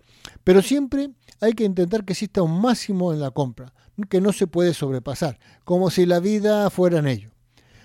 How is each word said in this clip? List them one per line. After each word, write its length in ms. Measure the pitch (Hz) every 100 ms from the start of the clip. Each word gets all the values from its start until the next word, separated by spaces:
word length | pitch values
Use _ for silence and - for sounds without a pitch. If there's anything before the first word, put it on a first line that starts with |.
| _ _ - - -
Pero 160 | 185
siempre 500 | 190 285 277 277 285 - _ -
hay 100 | 214
que 140 | 220 214
intentar 400 | 185 175 220 196
que 80 |
exista 280 | 180 208 -
un 200 | 170 165
máximo 500 | 240 226 - 190 180
en 80 | 156
la 120 | 139
compra, 420 | 123 135 113 127 _ _ - 202
que 120 | 185
no 100 | 202
se 160 | 190 185
puede 260 | 170 175
sobrepasar, 680 | 165 139 131 117 127 165 117 _ _ -
como 240 | 180 185
si 160 | 185 180
la 160 | 175
vida 480 | 185 214 202 214 202
fuera 300 | - 180 170
en 80 | 147
ello. 240 | 117 107 _ _ _ _ -